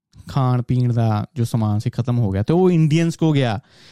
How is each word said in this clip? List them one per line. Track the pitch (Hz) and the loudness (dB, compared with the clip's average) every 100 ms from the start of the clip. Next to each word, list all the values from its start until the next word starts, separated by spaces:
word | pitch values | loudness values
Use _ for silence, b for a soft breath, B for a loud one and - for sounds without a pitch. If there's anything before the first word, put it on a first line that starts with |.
| _ - - | _ -20 -8
ਖਾਣ | 139 127 123 | -2 0 0
ਪੀਣ | - 123 123 | -2 -2 0
ਦਾ | 120 113 107 - | 0 0 0 -4
ਜੋ | - | -6
ਸਮਾਨ | 117 117 107 104 | -4 -2 0 -2
ਸੀ | 117 | -2
ਖਤਮ | - 117 120 | -4 -2 0
ਹੋ | 104 | 0
ਗਿਆ। | 95 | 0
ਤੇ | 107 | 0
ਉਹ | 165 185 | 2 4
ਇੰਡੀਅਨਸ | 170 160 160 165 - | 4 2 2 0 0
ਕੋ | 160 | 0
ਗਿਆ | 143 123 101 B B B | 2 0 -4 B B B